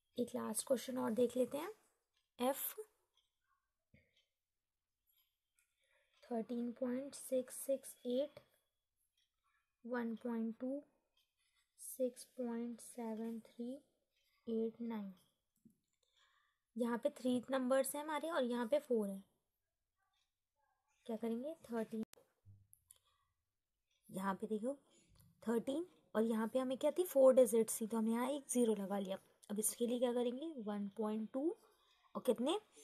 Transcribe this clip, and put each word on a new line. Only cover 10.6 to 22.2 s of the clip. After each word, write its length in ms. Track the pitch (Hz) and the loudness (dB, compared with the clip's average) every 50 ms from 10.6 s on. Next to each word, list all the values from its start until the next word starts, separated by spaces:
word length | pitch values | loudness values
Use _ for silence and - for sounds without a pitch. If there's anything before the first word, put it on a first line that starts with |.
two, 220 | 254 254 277 294 - _ _ _ _ _ _ _ _ _ _ _ _ _ _ _ _ _ _ - | -4 -4 -4 -6 -8 _ _ _ _ _ _ _ _ _ _ _ _ _ _ _ _ _ _ -16
six 440 | - - - - 254 247 247 - - - _ | -14 -8 -4 -2 -2 -2 -2 -6 -16 -14 _
point 440 | - 247 233 233 233 240 240 233 226 | -6 -6 -4 -4 -4 -6 -6 -8 -12
seven 580 | - - - 240 233 226 226 214 226 233 233 220 | -16 -16 -12 -10 -8 -6 -6 -6 -6 -6 -8 -10
three 320 | - - - - 233 247 269 294 - _ _ _ _ _ _ _ _ _ _ _ - | -12 -14 -12 -10 -10 -10 -10 -12 -16 _ _ _ _ _ _ _ _ _ _ _ -6
एट 340 | 233 226 220 226 226 226 - | -4 -2 0 0 -2 -4 -6
नाइन। 300 | 233 226 226 214 202 190 190 - _ _ _ _ _ _ _ _ - - _ _ _ _ _ _ _ _ _ _ _ _ _ _ _ _ _ _ _ _ - | -8 -6 -6 -6 -8 -10 -12 -16 _ _ _ _ _ _ _ _ -20 -20 _ _ _ _ _ _ _ _ _ _ _ _ _ _ _ _ _ _ _ _ -4
यहाँ 220 | 226 240 233 240 233 | -2 -2 0 0 0
पे 120 | - 285 | 0 0
three 320 | - - - 254 247 247 233 - | 0 0 0 2 2 2 0 0
numbers 440 | 262 262 254 247 269 269 262 269 - | -2 0 2 4 4 4 4 2 -2
हैं 80 | 294 | -6
हमारे 260 | 294 311 302 285 311 320 | -4 -4 -4 -2 -2 0
और 140 | 349 302 254 | 0 2 2
यहाँ 220 | 233 240 240 240 | 2 2 0 0
पे 120 | 220 294 294 | 2 2 2
four 300 | - - 247 220 202 196 | 2 2 2 2 2 0
है, 140 | 196 196 - _ _ _ _ _ _ _ _ _ _ _ _ _ _ _ 784 _ _ _ _ _ _ _ _ _ _ _ _ _ _ _ _ _ _ _ - | -4 -8 -12 _ _ _ _ _ _ _ _ _ _ _ _ _ _ _ _ _ _ _ _ _ _ _ _ _ _ _ _ _ _ _ _ _ _ _ -10
क्या 100 | - 226 | -8 -6
करेंगे, 360 | 214 233 226 226 240 262 311 330 - - | -4 -4 -4 -4 -4 -4 -6 -8 -10 -10
थर्टीन, 400 | - 233 233 220 - 226 220 220 - - - | -6 -4 -4 -4 -4 -4 -6 -6 -6 -10 -16